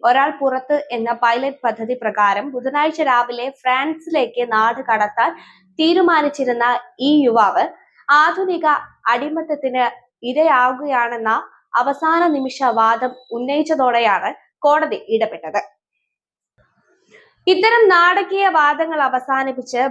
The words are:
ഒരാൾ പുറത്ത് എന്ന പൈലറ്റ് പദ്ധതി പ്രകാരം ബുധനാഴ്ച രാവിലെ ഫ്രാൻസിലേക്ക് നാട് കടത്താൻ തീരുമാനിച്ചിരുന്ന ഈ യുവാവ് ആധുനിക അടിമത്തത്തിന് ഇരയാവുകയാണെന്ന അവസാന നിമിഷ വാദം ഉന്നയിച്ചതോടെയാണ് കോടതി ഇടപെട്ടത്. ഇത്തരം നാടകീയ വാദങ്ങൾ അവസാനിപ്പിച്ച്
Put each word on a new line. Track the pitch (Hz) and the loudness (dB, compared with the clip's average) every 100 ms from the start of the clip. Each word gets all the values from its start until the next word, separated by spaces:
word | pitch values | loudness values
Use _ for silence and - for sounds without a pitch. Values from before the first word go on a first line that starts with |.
| 233 | 2
ഒരാൾ | 262 294 302 | 2 0 0
പുറത്ത് | 269 254 262 294 - | -2 -4 -2 -4 -4
എന്ന | 233 226 233 | -6 -4 0
പൈലറ്റ് | 240 240 269 269 240 | 0 0 -4 -4 -6
പദ്ധതി | 220 226 247 | -4 -6 -4
പ്രകാരം | 220 202 208 196 277 254 | -4 0 0 0 -4 -8
ബുധനാഴ്ച | 254 285 311 320 | -4 -2 -2 0
രാവിലെ | 285 240 240 240 254 269 | 0 0 0 -6 -8 -4
ഫ്രാൻസിലേക്ക് | 254 254 294 320 339 320 233 240 240 214 | -2 -2 -2 -8 -4 -2 -2 -4 -2 2
നാട് | 226 254 254 | 0 -2 -2
കടത്താൻ | 214 208 226 277 339 - _ _ - | 0 0 0 -2 -2 -20 _ _ -2
തീരുമാനിച്ചിരുന്ന | 320 349 349 320 294 285 247 240 240 240 - - 269 | 2 4 4 2 0 -2 -4 0 0 -2 -6 -4 2
ഈ | 302 262 | 4 4
യുവാവ് | 226 202 180 277 - _ _ - 294 | 4 2 2 -2 -6 _ _ 0 2
ആധുനിക | 320 349 370 339 302 294 - _ 214 | 2 0 -4 0 0 0 -4 _ -2
അടിമത്തത്തിന് | 240 294 311 320 294 262 254 247 - _ _ 240 | -2 -2 -6 -4 -4 -2 -2 -2 -4 _ _ -4
ഇരയാവുകയാണെന്ന | 262 320 254 247 262 294 254 233 240 226 240 403 _ _ 233 | 0 2 4 2 0 -4 -2 -2 -4 -2 -2 -4 _ _ -2
അവസാന | 269 277 320 339 349 285 | -2 -2 0 2 2 0
നിമിഷ | 262 - 262 226 | -4 -2 0 2
വാദം | 220 226 254 254 _ 233 | 2 0 -4 -8 _ -8
ഉന്നയിച്ചതോടെയാണ് | 254 285 311 285 254 233 226 185 190 294 _ _ 285 | -4 -4 -2 0 2 2 2 0 -4 -10 _ _ 0
കോടതി | 302 294 208 - 220 | 2 0 -6 -4 -2
ഇടപെട്ടത്. | 214 165 160 - - _ _ _ _ _ _ _ _ _ _ _ _ _ _ - _ _ - | -2 -6 -6 -6 -8 _ _ _ _ _ _ _ _ _ _ _ _ _ _ -20 _ _ 0
ഇത്തരം | 370 440 466 415 | 2 4 6 6
നാടകീയ | 349 349 370 392 392 392 330 | 6 4 2 -2 0 2 2
വാദങ്ങൾ | 294 294 320 311 262 | 2 0 -4 -2 -2
അവസാനിപ്പിച്ച് | 254 254 269 269 254 - 247 262 | -2 -2 -2 -2 -6 -6 -2 -2